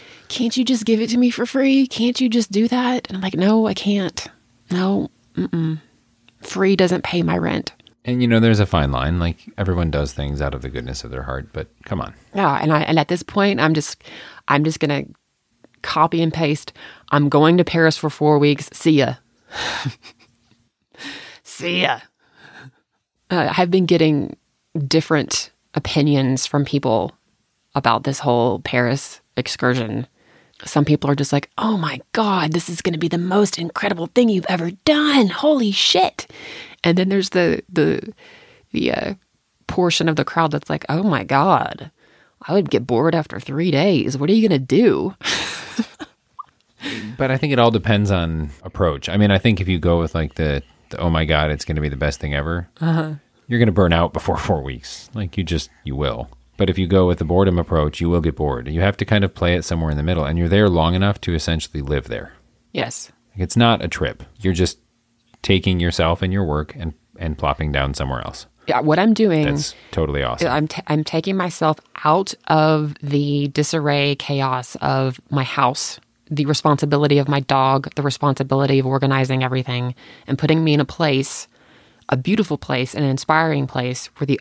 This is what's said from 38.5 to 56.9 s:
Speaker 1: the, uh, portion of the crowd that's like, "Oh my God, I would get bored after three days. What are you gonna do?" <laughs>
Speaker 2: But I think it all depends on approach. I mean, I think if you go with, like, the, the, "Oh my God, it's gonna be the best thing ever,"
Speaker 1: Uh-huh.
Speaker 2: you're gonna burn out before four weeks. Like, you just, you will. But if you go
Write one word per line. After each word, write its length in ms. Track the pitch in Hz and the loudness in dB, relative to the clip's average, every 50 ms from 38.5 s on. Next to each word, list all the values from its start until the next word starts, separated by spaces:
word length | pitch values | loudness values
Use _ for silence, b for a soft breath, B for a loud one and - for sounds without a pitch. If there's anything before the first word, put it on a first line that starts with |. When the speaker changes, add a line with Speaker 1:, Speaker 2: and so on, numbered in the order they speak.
| B B B B - | B B B B -6
Speaker 1:
the, 200 | - - - - | -4 -2 -2 -2
uh, 220 | - - - 196 190 _ _ _ _ _ _ _ _ _ | -2 -4 -6 -8 -10 _ _ _ _ _ _ _ _ _
portion 420 | - - - 180 175 165 - 170 165 | -6 -2 0 0 2 2 0 0 0
of 80 | 160 | 0
the 80 | 156 135 | 0 -2
crowd 280 | - - 165 165 156 143 | -2 0 0 0 0 -2
that's 180 | 143 - - | -4 -4 -4
like, 140 | 151 151 - - | -6 -6 -4 -4
"Oh 140 | 143 165 196 | -2 0 0
my 220 | 208 160 120 101 | 0 0 0 0
God, 640 | - 139 135 147 190 175 131 - - - - - - b b b b b b b b b b - | 0 2 2 4 4 2 2 0 -2 -6 -10 -14 -18 b b b b b b b b b b -8
I 60 | - 160 | -2 0
would 180 | 202 185 135 | 0 2 2
get 160 | - - 127 | 0 0 0
bored 280 | 123 123 117 135 165 160 | 0 0 2 2 2 2
after 260 | 165 147 - - - | 0 -2 -4 -10 -12
three 300 | - - 139 143 170 185 | -10 -8 -4 -2 0 0
days. 460 | 156 139 160 202 185 135 - - 127 | 2 2 2 2 2 2 0 -2 -2
What 140 | 127 143 160 | -2 0 2
are 40 | 202 | 4
you 140 | 226 220 214 | 4 4 4
gonna 100 | 175 135 | 2 0
do?" 560 | 135 - 127 165 240 214 113 69 78 180 190 - | 0 2 2 4 6 4 4 2 0 -4 -6 -6
<laughs> 40 | B B B B B B B B B B B B 220 - - - - - _ _ _ _ _ - - - _ _ _ _ _ B B B B B 101 107 120 | B B B B B B B B B B B B -8 -8 -12 -18 -20 -20 _ _ _ _ _ -18 -18 -18 _ _ _ _ _ B B B B B -10 -12 -6
Speaker 2:
But 140 | - 135 131 | -4 -2 -2
I 80 | 131 131 | 0 -2
think 140 | - 151 139 | 0 0 4
it 60 | 127 | 4
all 120 | 117 117 | 4 6
depends 400 | 113 110 90 - 110 101 104 101 | 4 2 2 2 2 2 2 2
on 400 | 101 90 85 82 80 80 78 73 73 - - | 2 0 0 0 -2 -2 -4 -6 -8 -12 -16
approach. 460 | 92 - - 101 85 73 69 - - | -14 -4 0 0 0 0 -2 -6 -2
I 80 | 82 | 2
mean, 140 | 101 104 101 | 2 4 4
I 80 | 101 95 | 4 4
think 220 | - 120 107 90 | 4 2 2 2
if 80 | 95 87 | 0 0
you 100 | 92 85 | 0 0
go 200 | 78 87 85 85 | 2 2 2 2
with, 140 | 82 78 - | 2 0 0
like, 200 | 85 80 73 - | -2 -2 -2 -2
the, 280 | - 82 76 71 69 - - _ _ _ _ | -2 -2 -2 -2 -2 -6 -8 _ _ _ _
the, 80 | - - | -8 -4
"Oh 100 | - 87 | -2 0
my 160 | 82 80 80 | 0 0 0
God, 260 | 76 80 76 76 76 | 2 2 2 2 0
it's 140 | 76 73 - | -2 -4 -4
gonna 160 | - 80 76 | -4 -4 -2
be 80 | 76 76 | -2 -4
the 80 | 69 | -4
best 240 | 65 73 73 71 - | -2 -2 -4 -2 -4
thing 140 | - 73 71 | -6 -4 -4
ever," 340 | 71 73 80 85 87 85 - _ - | -4 -4 -4 -4 -6 -6 -10 _ -4
Speaker 1:
Uh-huh. 340 | 165 165 160 165 156 156 151 147 - _ _ _ _ - | -2 0 0 0 -2 -4 -8 -12 -14 _ _ _ _ -4
Speaker 2:
you're 100 | 120 117 | 2 2
gonna 140 | 120 113 90 | 4 4 4
burn 200 | 92 95 85 85 | 4 4 4 4
out 180 | 82 85 85 - | 4 2 0 -2
before 240 | 80 - - 85 | -4 -4 -2 -4
four 260 | 82 - - 98 76 67 | -2 -2 -2 -2 -2 -2
weeks. 460 | 69 65 58 - - - - - - - | -6 -10 -10 -12 -16 -16 -16 -18 -14 -10
Like, 240 | 113 104 87 - - | -8 -8 -6 -4 -6
you 60 | 92 | -4
just, 260 | 80 85 76 - - _ _ _ | -2 -2 -4 -4 -6 _ _ _
you 120 | - 67 | -8 -4
will. 320 | 67 73 67 57 57 62 - - - _ _ _ | -2 -2 -2 -4 -6 -8 -12 -16 -20 _ _ _
But 140 | - 101 90 | -2 0 0
if 80 | 87 95 | 2 0
you 80 | 92 | 0
go 200 | 82 | 2